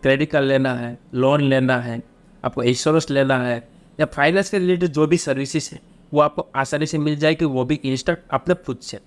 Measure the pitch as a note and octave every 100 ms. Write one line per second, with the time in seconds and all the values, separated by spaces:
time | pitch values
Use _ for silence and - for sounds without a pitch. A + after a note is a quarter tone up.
0 | C3+ C3+ D3+ D3+ C3+ C3+ C3+ B2 A#2+ A#2+
1 | - B2 C3 D3 C#3 C3+ C3 B2+ A#2+ A#2
2 | - _ _ - B2+ - A#2+ B2+ - D#3+
3 | D#3 C#3 C#3 C3 B2 A#2+ - - - -
4 | - - C#3+ F#3 F#3+ G3+ F3+ F3+ F3+ C#3+
5 | D3+ D#3+ - C3 C#3 D#3+ - - _ -
6 | _ D3 D3 - - C3+ C3+ D3 D3+ D#3+
7 | D3+ D3 D#3 D#3+ D#3+ B2+ B2+ D3+ C3+ C3
8 | - E3+ - - - F3 - B2+ - G#2+